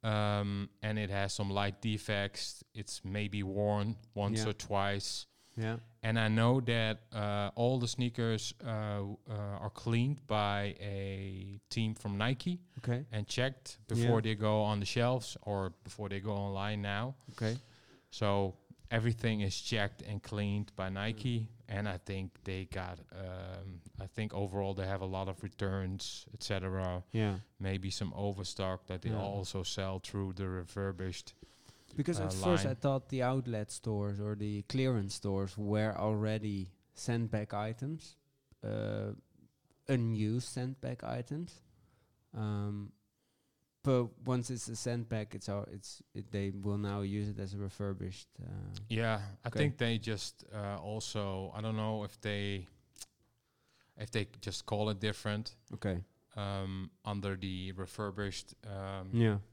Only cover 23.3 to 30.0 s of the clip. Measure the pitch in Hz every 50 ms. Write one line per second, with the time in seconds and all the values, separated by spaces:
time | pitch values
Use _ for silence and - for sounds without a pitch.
23.3 | 92 92 92 92 92 92 95 95 92 87 82 - _ - 92 92 _ - 110 107
24.3 | - 92 101 98 92 101 98 98 98 92 95 92 98 95 95 95 95 95 98 95
25.3 | 95 - - 98 - _ 101 98 95 98 95 92 95 95 - - - - - -
26.3 | - - - - 104 95 92 95 92 95 95 92 90 90 90 _ - 113 110 104
27.3 | 98 92 104 _ _ _ 95 95 95 98 92 95 92 - 107 90 - - 101 101
28.3 | 101 98 95 90 - - 98 95 92 90 - - 92 92 - 113 110 104 95 101
29.3 | 98 101 95 87 - 98 92 - - - 95 95 95 95